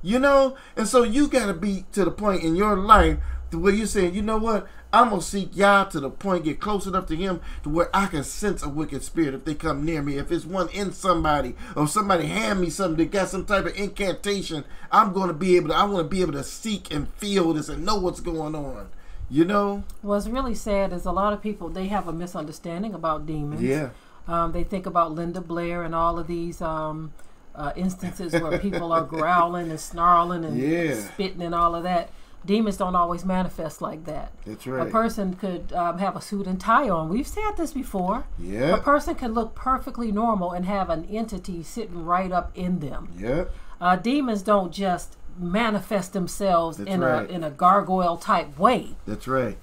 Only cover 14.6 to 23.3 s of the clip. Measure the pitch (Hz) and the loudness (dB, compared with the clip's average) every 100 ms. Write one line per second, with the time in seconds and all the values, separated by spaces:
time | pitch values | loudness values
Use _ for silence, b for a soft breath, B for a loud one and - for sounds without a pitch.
14.6 | - B B 185 214 185 185 151 190 180 | -6 B B 4 6 2 0 0 4 4
15.6 | 151 156 202 202 151 107 175 143 127 - | 6 2 4 2 0 0 0 0 -6 -8
16.6 | 220 202 - 151 143 - 208 196 165 156 | -6 -6 -4 -4 -4 -6 0 2 2 0
17.6 | 147 143 180 208 180 156 156 160 151 156 | -2 -4 0 2 0 -2 -6 -4 -4 -6
18.6 | 139 127 - - B B - 131 170 208 | -8 -10 -10 -12 B B -2 2 4 4
19.6 | 202 202 - - 202 202 202 247 269 196 | 2 -2 -6 -8 -2 -2 0 -2 -2 -2
20.6 | 220 202 190 175 185 175 202 208 214 208 | 0 0 0 -2 -2 2 2 0 -4 -6
21.6 | 165 131 185 202 175 160 175 180 151 156 | -6 -6 -2 -2 -2 -6 -6 -8 -10 -10
22.6 | 170 170 220 180 165 151 151 | -8 -6 -6 -4 -2 -2 -4